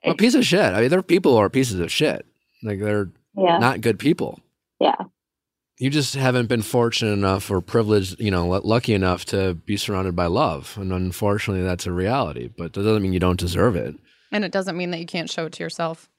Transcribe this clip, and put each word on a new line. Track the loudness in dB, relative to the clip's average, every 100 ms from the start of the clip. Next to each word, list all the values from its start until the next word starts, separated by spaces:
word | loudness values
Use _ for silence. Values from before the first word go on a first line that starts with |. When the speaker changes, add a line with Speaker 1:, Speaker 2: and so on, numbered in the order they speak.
| -2
Speaker 1:
A |
piece | 4 4
of | 4 4
shit. | 4 2
I | 2
mean, | 2
there | 2
are |
people | 2 2 6
who | 6
are | 4
pieces | 2 0 0
of | -2
shit. | 0 0 -2 -8 _ _ _
Like, | -6 -4
they're | -2 0 -2 -8 _ 0
Speaker 2:
Yeah. | 2 4
Speaker 1:
not | 2 2
good | 0 0
people. | 0 0 -2 -8 _ _ _ _
Speaker 2:
Yeah. | 0 0 -6 _ _ _ _ _ _ _
Speaker 1:
You | -2
just | 0 -2
haven't | 0 0 2 0
been | 0
fortunate | 0 2 2 0 0
enough | 0 2 0 0
or | -2
privileged, | 0 0 2 2 2 -4
you | -2
know, | 0 0
lu-, | 0
lucky | 2 0 2
enough | 2 2 0 -2
to | -2 -2
be | -4 -6 -6
surrounded | -4 -2 -2 0
by | 0
love. | 0 0 -2 -10 -10
And | -6
unfortunately, | -4 -4 -2 -2 -2 -2 -2
that's | -2 -4 -4
a |
reality. | -2 0 0 -2 -6 -12 -10
But | -10
that | -4
doesn't | 0 0
mean | 0
you | 2
don't | 2 0
deserve | -2 0 2 0
it. | -4 -10 _ _ _
Speaker 3:
And | -4
it | -2
doesn't | -4 -4 -4
mean | -4
that | -6
you | -6
can't | -8 -6
show | -6 -8
it |
to | -8
yourself. | -10 -6 -6 -6 _